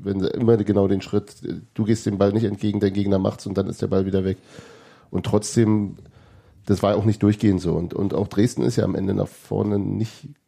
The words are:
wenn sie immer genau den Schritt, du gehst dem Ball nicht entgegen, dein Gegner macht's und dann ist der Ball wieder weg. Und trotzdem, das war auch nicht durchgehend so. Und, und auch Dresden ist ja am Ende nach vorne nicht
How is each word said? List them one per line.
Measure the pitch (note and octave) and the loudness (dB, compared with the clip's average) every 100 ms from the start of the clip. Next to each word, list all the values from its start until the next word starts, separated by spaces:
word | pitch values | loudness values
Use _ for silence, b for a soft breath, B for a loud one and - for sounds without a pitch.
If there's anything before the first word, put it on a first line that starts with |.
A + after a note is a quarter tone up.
wenn | G2 G2 | -6 -2
sie | F#2 | -2
immer | - A#2 A2+ | 2 4 4
genau | G#2+ G2+ G2 | 4 2 2
den | F#2+ | 0
Schritt, | - G#2 - - - E2+ - - | -2 -4 -4 -10 -10 -10 -8 -4
du | G#2+ | 0
gehst | G#2+ A#2 | 0 0
dem | G2 | 2
Ball | G2+ | 2
nicht | G#2+ A2 | 2 -2
entgegen, | G2+ G#2+ G2+ | -2 -2 0
dein | G2+ | 0
Gegner | G2 G2 F#2+ | 0 0 2
macht's | G2 - G#2 | 0 -2 -4
und | G2 | -4
dann | F#2+ | -4
ist | - | -4
der | G2 | -2
Ball | F#2+ F#2+ | 0 0
wieder | F#2+ F#2+ | -2 -2
weg. | F#2+ B B B B B B B | -4 B B B B B B B
Und | F#2+ G2+ | -6 0
trotzdem, | G#2 - A#2+ G#2+ G#2+ G2+ - - b b b b _ - | 0 0 2 2 2 -2 -10 -20 b b b b _ -2
das | G2 | 2
war | G2+ G#2 | 2 2
auch | A2 | 2
nicht | G2+ | 2
durchgehend | G2+ G#2 G#2+ F#2 | 2 4 2 2
so. | E2+ | 0
Und, | D#2+ E2+ | -2 -4
und | - G2 | -4 -2
auch | - G2+ | -2 -2
Dresden | - A#2+ - | 0 0 0
ist | B2 A#2+ | -2 0
ja | |
am | F#2+ F#2+ | -2 -2
Ende | F#2+ | -2
nach | G2 G2 | -2 -4
vorne | - - G2+ G#2 G2+ | -8 -6 -4 -2 -2
nicht | G2+ G2 A2 - C#3 - | -2 -4 -6 -8 -20 -20